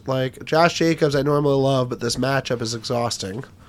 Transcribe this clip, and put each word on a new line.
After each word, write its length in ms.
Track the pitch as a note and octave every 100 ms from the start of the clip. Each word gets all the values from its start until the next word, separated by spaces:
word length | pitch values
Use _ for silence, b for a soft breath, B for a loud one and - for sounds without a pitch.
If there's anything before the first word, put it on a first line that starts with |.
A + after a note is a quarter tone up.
| -
Like, 380 | C3 C3 -
Josh 300 | - D#3+ E3+ -
Jacobs 380 | E3 D#3 D3+
I 80 | C#3
normally 340 | C#3 D3 D3 C#3
love, 320 | C3+ C3+ B2+
but 120 | A#2+
this 160 | A#2+ A#2+
matchup 440 | B2+ C3+ C3 A#2+
is 140 | A2+
exhausting. 720 | A#2 - A#2+ A#2+ - G2 G#2 C#3 -